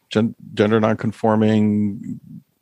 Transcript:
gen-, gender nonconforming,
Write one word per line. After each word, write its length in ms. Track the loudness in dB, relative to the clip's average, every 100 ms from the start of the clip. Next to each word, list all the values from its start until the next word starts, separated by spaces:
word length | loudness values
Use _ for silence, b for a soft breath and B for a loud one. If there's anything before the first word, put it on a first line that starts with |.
| _
gen-, 260 | -2 -2 -4 -6
gender 260 | 0 2 2
nonconforming, 1400 | 2 0 -4 -2 0 2 2 2 2 0 -2 -6 -12 -14 -16 -20 -20 _